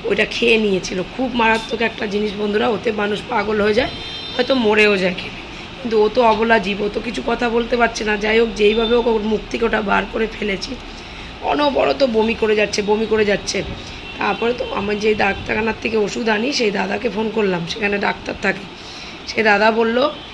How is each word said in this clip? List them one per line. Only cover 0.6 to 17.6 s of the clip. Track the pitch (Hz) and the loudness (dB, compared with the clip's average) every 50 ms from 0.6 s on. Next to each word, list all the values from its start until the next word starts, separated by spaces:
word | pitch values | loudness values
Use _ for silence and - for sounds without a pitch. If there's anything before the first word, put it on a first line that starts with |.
| 220 208 190 180 - - 214 180 175 - - | 4 2 2 0 0 -2 -4 -4 -6 -6 -4
খুব | - 262 247 226 | -4 -4 -2 0
মারাত্মক | 240 226 226 220 220 226 - 254 214 | 2 2 2 2 2 -2 -6 -4 -2
একটা | 233 220 - - 233 | -2 -4 -2 -4 -6
জিনিস | 208 190 208 214 214 190 208 | -4 -2 -2 -2 -2 -2 -2
বন্ধুরা, | 214 208 202 214 240 247 | -2 0 0 2 2 2
ওতে | 214 185 - 233 | 0 0 -2 -2
মানুষ | 214 208 208 208 208 190 - - | -2 0 -2 -2 -2 -4 -4 -2
পাগল | 247 214 202 214 214 214 | -2 -2 0 0 0 2
হয়ে | 202 214 214 | 2 2 2
যায়, | 220 277 - - - - - - - - - - | 2 0 0 -4 -8 -10 -10 -10 -10 -10 -6 -2
হয়তো | - 247 247 277 | -2 0 2 2
মরেও | 262 226 208 214 214 214 208 208 | 2 4 4 6 6 6 6 4
যায় | 190 185 180 180 | 4 2 0 -2
খেলে। | - - - - - - - - - - - - - | -4 -10 -12 -12 -14 -14 -14 -14 -14 -14 -14 -14 -10
কিন্তু | - 240 220 214 | -6 0 2 4
ও | 214 214 | 4 4
তো | 214 254 | 4 4
অবলা | 240 226 220 202 233 233 226 226 | 6 6 6 4 4 4 4 4
জীব, | 180 196 202 190 | 4 0 -2 -2
ও | 214 208 | -2 -2
তো | - 233 | -2 -4
কিছু | 214 240 202 262 240 | -6 -4 -6 -4 -2
কথা | - 233 233 247 240 | -2 -2 0 0 0
বলতে | 220 240 240 226 254 | 2 0 0 0 2
পারছে | 240 233 226 226 - 226 | 2 2 2 2 -2 -2
না। | 214 214 | -2 -2
যাই | 208 208 214 214 226 | 0 0 2 4 4
হোক, | 233 226 196 | 4 2 2
যেইভাবে | 202 214 208 220 226 226 220 240 | 4 4 4 6 4 2 4 4
হোক | 240 233 | 4 4
ওর | 247 226 214 | 2 2 2
মুখ | 202 220 214 196 - - | 2 0 0 -2 -2 -6
থেকে | - 233 233 | -4 -2 0
ওটা | 220 214 214 | 0 0 0
বার | 208 196 196 196 190 214 | 0 2 0 0 0 -2
করে | - 220 220 | -2 -2 -2
ফেলেছি। | 208 - - 208 208 196 185 - - 254 - - - - - - - - - - - - - | -2 -2 -4 -4 -4 -4 -4 -6 -8 -10 -12 -12 -14 -14 -16 -16 -16 -14 -14 -14 -14 -14 -6
অনবরত | - - - 285 294 285 254 - - - 269 269 277 247 | -2 -2 0 2 2 2 4 2 2 2 4 2 2 2
বমি | 220 220 220 220 233 | 4 2 2 2 0
করে | - 220 214 214 | 0 2 2 4
যাচ্ছে, | 214 208 202 - - | 2 2 0 0 -2
বমি | 202 196 214 214 220 | 0 2 2 2 2
করে | 208 214 214 214 | 0 2 2 4
যাচ্ছে। | 202 202 185 - - - 202 - - - - - - - - - - - - | 2 2 0 -2 -4 -6 -4 -6 -6 -8 -10 -12 -14 -14 -14 -14 -14 -6 -4
তারপরে | - 208 196 - 226 233 247 | -2 -2 0 0 0 -2 -2
তো | 247 - - - | -2 -4 -6 -4
আমি | - 202 202 208 | -4 -2 -2 -2
যে | 208 208 214 214 | 0 2 0 2
ডাক্তারখানার | 208 214 196 196 - - - 226 220 220 226 220 - | 2 2 0 0 -2 -4 -2 -2 0 0 -2 -2 -2
থেকে | - 233 220 | -4 -2 0
ওষুধ | 220 208 185 - 240 240 220 | 0 0 0 -2 -2 0 0
আনি, | 214 208 226 277 | 0 0 0 -2
সেই | 285 - 240 208 | 0 0 0 0
দাদাকে | 196 196 185 190 202 202 214 233 | 0 0 -2 -2 -4 -2 -4 -4
ফোন | 180 208 220 220 196 | -2 -2 -2 0 0
করলাম, | 220 208 196 180 170 | 0 0 2 0 0